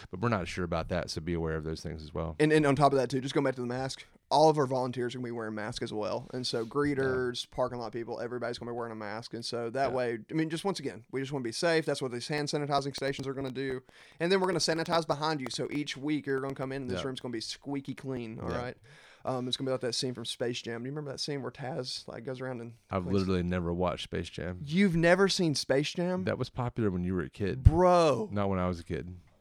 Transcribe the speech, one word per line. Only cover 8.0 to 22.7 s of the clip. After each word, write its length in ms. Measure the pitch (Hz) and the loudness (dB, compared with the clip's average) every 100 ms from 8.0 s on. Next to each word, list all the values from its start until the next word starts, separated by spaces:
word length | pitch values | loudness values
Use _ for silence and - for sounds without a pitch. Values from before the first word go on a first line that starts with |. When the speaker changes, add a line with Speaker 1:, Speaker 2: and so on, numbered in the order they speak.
| 117 117 | -4 -4
Speaker 2:
everybody's 380 | 117 123 110 - | -4 -4 -4 -6
gonna 140 | 120 | -6
be 40 | 120 | -6
wearing 160 | 117 | -6
a 40 | 110 | -6
mask. 380 | 104 110 120 | -6 -8 -8
And 100 | 117 117 | -8 -6
so 240 | 120 117 | -4 -2
that 220 | 127 135 | 0 0
Speaker 1:
Yeah. 40 | 127 | 0
Speaker 2:
way, 240 | 123 117 - | 0 -2 -2
I 40 | |
mean, 160 | 156 160 | -2 0
just 160 | 160 196 | 0 -2
once 140 | 175 | -2
again, 260 | 135 110 - | -4 -8 -8
we 100 | 131 | -6
just 100 | 135 | -4
wanna 120 | 143 | -4
be 100 | 120 | -4
safe. 320 | - 170 160 156 | 0 4 4 2
That's 160 | 143 | 0
what 100 | 131 | -2
these 160 | 120 117 | -4 -2
hand 220 | 147 147 | -2 0
sanitizing 440 | 151 143 143 139 | -2 2 0 0
stations 320 | 135 135 139 131 | -2 -4 -2 -4
are 80 | |
gonna 180 | 135 135 | -4 -6
do. 300 | 127 135 127 - - - - | -4 -4 -4 -8 -20 -16 -2
And 100 | 170 | 2
then 120 | 196 | 4
we're 60 | 185 | 4
gonna 120 | 170 | 2
sanitize 480 | - 165 165 165 156 | 2 0 2 2 2
behind 320 | 147 156 156 | 0 0 0
you. 80 | 127 | -2
So 200 | - 131 | -4 -4
each 240 | 147 143 139 | -4 -4 -4
week 300 | 143 147 139 | -2 -2 0
you're 160 | 135 | -2
gonna 140 | 135 139 | -2 -4
come 180 | 131 | -6
in 80 | 135 | -6
and 80 | 127 | -4
this 80 | 92 | -4
Speaker 1:
Yeah. 60 | 131 | -4
Speaker 2:
room's 140 | 131 | -6
gonna 100 | 131 | -6
be 80 | 113 | -6
squeaky 540 | - - 135 139 139 | -6 -8 -6 -6 -6
clean, 440 | 120 135 127 113 117 | -8 -6 -6 -6 -8
all 80 | 117 | -6
Speaker 1:
Yeah. 100 | 120 | -4
Speaker 2:
right? 160 | 123 - - - - - | -6 -10 -16 -20 -20 -10
Um, 240 | - 131 127 | -4 -2 -2
it's 80 | 123 | -2
gonna 140 | 135 | 0
be 20 | |
like 100 | 131 | 0
that 140 | 120 - | 0 0
scene 180 | 127 | -2
from 120 | 120 117 | -4 -6
Space 360 | - 120 123 | -4 -2 -2
Jam. 200 | 113 117 | -6 -6
Do 40 | 123 | -6
you 40 | |
remember 200 | 151 143 | -6 -6
that 80 | - | -6
scene 200 | - 143 | -4 -4
where 100 | 127 | -6
Taz, 540 | - 127 160 127 - - | -8 -6 -6 -6 -8 -10
like, 160 | - 117 | -10 -8
goes 160 | 131 | -6
around 180 | 131 123 | -6 -6
and 140 | 117 | -10